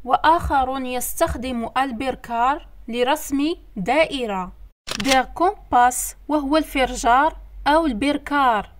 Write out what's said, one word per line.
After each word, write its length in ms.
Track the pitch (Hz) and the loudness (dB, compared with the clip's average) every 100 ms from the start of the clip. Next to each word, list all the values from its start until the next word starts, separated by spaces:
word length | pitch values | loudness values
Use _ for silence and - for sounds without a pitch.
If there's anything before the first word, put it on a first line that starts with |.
وآخر 760 | 240 247 302 339 - 285 254 262 | 0 2 4 2 2 0 0 -2
يستخدم 880 | 254 254 - - 220 - 254 240 226 254 | -4 -6 -6 -2 -2 -2 -6 -6 -4 -2
البركار 880 | 269 226 277 - - 233 247 302 - - - | -2 -2 -6 -6 -6 0 0 0 -8 -18 -8
لرسم 640 | 233 247 302 - 277 294 359 - 220 | -2 0 0 -2 -2 -2 -4 -10 -8
دائرة. 760 | 185 277 320 269 233 190 180 - - _ - - | 0 2 2 -2 -4 -4 -6 -12 -20 _ -12 -6
Der 200 | 220 262 254 | 2 2 2
Kompass 840 | - 349 415 - 247 247 247 - - - | 0 0 0 0 4 4 2 -8 -12 -4
وهو 280 | 294 277 311 | -2 2 0
الفرجار 800 | 302 277 247 254 247 247 311 - - - 269 | 0 -2 -2 0 2 4 4 -2 -16 -6 2
أو 200 | 311 320 | 2 2
البركار. 840 | 214 277 294 - 285 262 262 - | 0 -2 -2 -2 2 2 2 -4